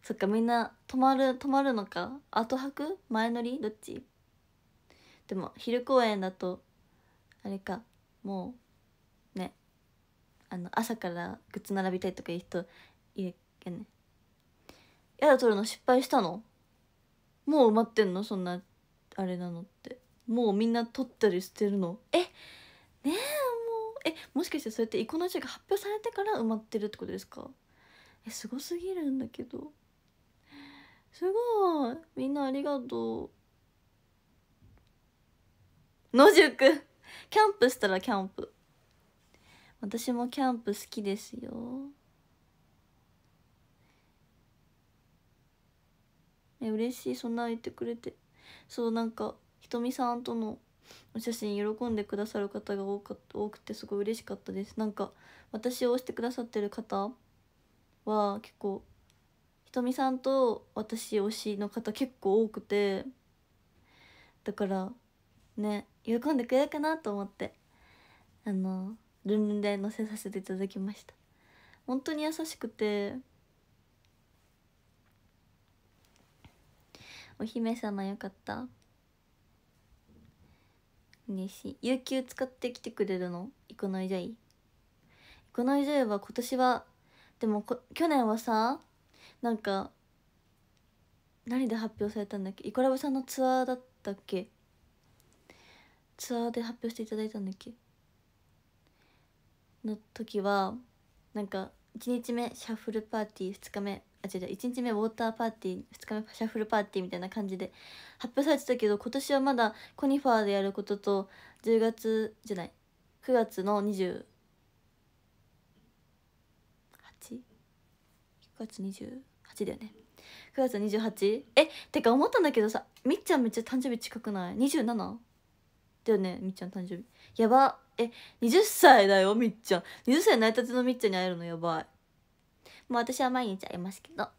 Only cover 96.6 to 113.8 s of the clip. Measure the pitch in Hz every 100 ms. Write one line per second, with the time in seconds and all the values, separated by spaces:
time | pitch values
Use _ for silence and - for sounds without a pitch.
96.6 | 233 233 226 233 220 214 220 220 190 196
97.6 | - 226 _ _ _ _ _ _ _ _
98.6 | _ _ _ _ _ _ _ _ _ _
99.6 | _ _ 220 214 _ - 226 208 196 202
100.6 | 190 226 - _ _ _ _ 214 202 196
101.6 | 190 _ _ 226 240 247 240 240 240 240
102.6 | - 220 - 220 214 226 208 - 185 202
103.6 | - 202 202 196 _ _ 196 185 180 -
104.6 | 247 247 240 214 220 220 226 226 226 220
105.6 | 190 180 - - - 214 220 - 226 220
106.6 | 214 220 202 196 185 180 185 226 202 185
107.6 | 185 - - - - - 233 - 277 285
108.6 | - 247 214 208 233 277 269 277 269 247
109.6 | 220 - - - 277 277 269 226 208 196
110.6 | 196 196 202 202 202 196 196 - - -
111.6 | - 226 226 226 226 220 220 - - 196
112.6 | 170 _ _ _ _ _ - 247 226 -
113.6 | 190 208